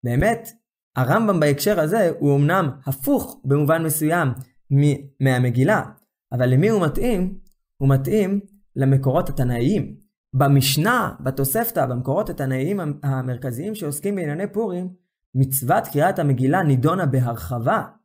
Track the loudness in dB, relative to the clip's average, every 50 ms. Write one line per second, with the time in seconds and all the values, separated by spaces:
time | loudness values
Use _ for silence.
0 | -4 -2 0 2 2 2 0 -2 -8 -16 -20 _ _ _ _ _ _ _ _ -2
1 | 0 2 2 2 2 2 2 2 2 2 2 2 0 0 2 2 2 0 2 2
2 | 2 0 0 0 0 2 4 4 4 2 2 0 0 -2 -4 -6 -8 -8 -8 -4
3 | -2 0 0 0 -2 -6 -12 -10 -2 0 0 2 2 2 2 0 0 -2 -2 -2
4 | 0 0 0 2 0 0 -2 -6 -12 _ _ _ _ _ 2 4 4 4 2 0
5 | -6 -18 _ _ 0 2 2 2 2 0 2 2 2 2 2 0 -2 -6 -16 _
6 | _ _ _ _ _ _ -2 0 2 4 4 4 4 4 2 2 0 0 0 0
7 | 0 0 0 0 -2 -4 -6 -10 -18 _ _ _ _ _ _ _ 2 4 4 2
8 | 2 0 0 2 2 2 0 -4 -4 _ _ _ _ _ _ 0 2 2 2 2
9 | 2 2 0 0 0 -2 -2 -2 0 0 0 0 0 0 0 0 -2 -6 -10 -18
10 | _ _ _ _ _ _ 0 0 4 4 4 4 4 2 0 0 2 2 0 0
11 | -2 -4 -6 -6 -6 -6 -2 -2 -2 0 0 -2 -2 0 0 -2 -2 0 -2 -4
12 | -2 -2 -2 -2 -2 -4 -6 -6 -4 -2 -2 -2 -2 -2 -2 -4 -4 -6 -6 -4
13 | -4 -4 -4 -2 -4 -6 -6 -6 -6 -8 -8 -6 -8 -8 -8 -6 -8 -8 -8 -6
14 | -6 -6 -4 -4 -4 -4 -4 -6 -6 -6 -4 -4 -4 -4 -4 -6 -8 -8 -12 _
15 | _ _ _ _ _ _ 0 0 0 0 0 -4 0 0 0 0 0 -2 -2 0
16 | 0 0 0 0 0 0 0 2 2 0 2 2 2 2 2 2 2 0 0 0
17 | 0 0 0 0 0 -2 -4 -8 -8 -8 -8 -4 -2 0 0 -2 -4 -8 -16 _